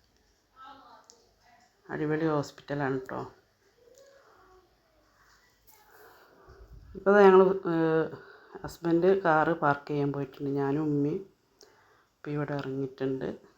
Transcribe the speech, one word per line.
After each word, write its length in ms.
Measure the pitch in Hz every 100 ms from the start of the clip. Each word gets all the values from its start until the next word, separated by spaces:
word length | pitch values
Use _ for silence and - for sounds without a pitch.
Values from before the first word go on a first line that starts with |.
| _ _ _ _ _ _ - 269 - - - - _ _ _ _ _ _ -
അടിപൊളി 360 | 156 151 156 160 151
ഹോസ്പിറ്റലാണ് 640 | 143 - - 143 139 135
കേട്ടോ. 220 | 131 123 127 - _ _ _ _ _ - - - _ 381 370 370 370 _ _ _ _ _ _ _ _ _ _ - _ - - - _ _ - - - - - -
ഇപ്പോൾ 120 | 196 202
ദാ 100 | 196
ഞങ്ങൾ, 140 | 185 190 190 175
ഏഹ്, 320 | 165 160 160 156 - - - - -
ഹസ്ബൻഡ് 480 | 147 - 170 165 180 190 175
കാറ് 300 | 156 151 165 151
പാർക്ക് 260 | 139 -
ചെയ്യാൻ 200 | 147 143 139
പോയിട്ടുണ്ട്. 360 | 139 - 143 139
ഞാനും 240 | 139 143 151
ഉമ്മയും 280 | 147 143 185 196 _ _ _ - _ _ _ _ _
ഇപ്പം 180 | - 147
ഇവിടെ 180 | 147 143
ഇറങ്ങിയിട്ടുണ്ട്. 680 | 135 135 135 - 135 131 - 220 -